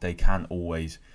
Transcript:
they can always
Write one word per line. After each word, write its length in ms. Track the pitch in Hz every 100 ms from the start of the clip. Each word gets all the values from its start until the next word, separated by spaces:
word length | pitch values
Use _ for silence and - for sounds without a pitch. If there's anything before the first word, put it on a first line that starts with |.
they 140 | 90
can 320 | 85 - 95 -
always 500 | 90 85 82 80 - -